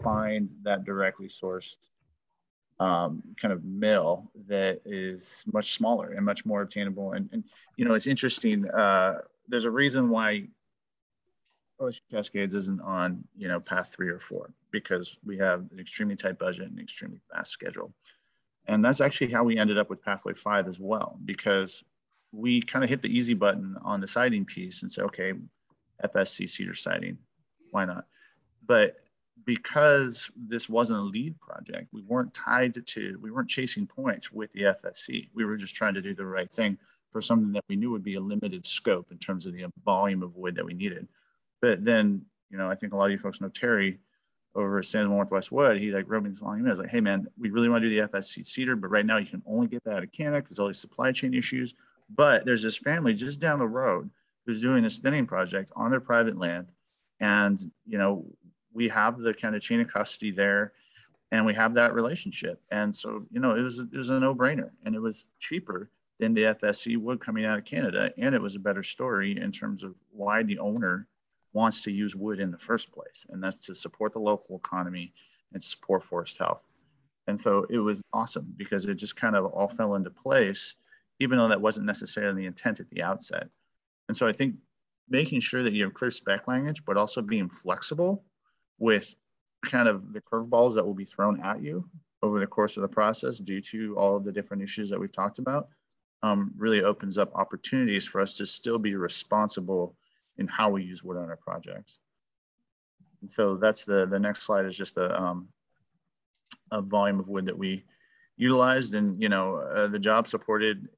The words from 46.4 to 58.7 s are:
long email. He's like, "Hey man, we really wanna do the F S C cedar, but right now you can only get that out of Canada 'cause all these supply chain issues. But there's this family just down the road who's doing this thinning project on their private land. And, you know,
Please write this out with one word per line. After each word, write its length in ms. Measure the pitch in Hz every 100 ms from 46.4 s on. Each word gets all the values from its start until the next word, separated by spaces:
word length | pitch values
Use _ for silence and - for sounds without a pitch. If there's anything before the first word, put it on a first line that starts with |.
long 180 | 104 104
email. 140 | 123
He's 60 | 92
like, 100 | 95
"Hey 140 | 117
man, 240 | 104 98 107 -
we 120 | 110
really 180 | 110 117
wanna 140 | 117
do 80 | 113
the 100 | 107
F 140 | 104
S 160 | 98 -
C 120 | -
cedar, 320 | - 127 131
but 140 | 113 95
right 160 | 104
now 140 | 107 110
you 80 | 95
can 160 | - -
only 200 | 110 117
get 180 | 120
that 140 | 113 98
out 40 |
of 80 | 90
Canada 280 | - 147 147
'cause 180 | 139 -
all 80 | 101
these 120 | 92
supply 340 | - - 127
chain 220 | 127 131
issues. 400 | 127 117 131 123 - _ _ _
But 380 | 107 147 113 123
there's 160 | 117
this 140 | 110 -
family 360 | 143 165 131
just 260 | 104 131 143
down 200 | 160 147
the 100 | 113
road 400 | 123 127 90 98 - _ _ 120
who's 160 | 110
doing 200 | 123 131
this 160 | 110 -
thinning 280 | 135 147 120
project 460 | 92 92 95 95 -
on 140 | 113
their 100 | 127
private 380 | 123 117 113 95
land. 340 | 87 87 90 _ _ _ _ _
And, 380 | 107 104 101 95 90 -
you 140 | 113 107
know, 260 | 98 98 - - _ _ _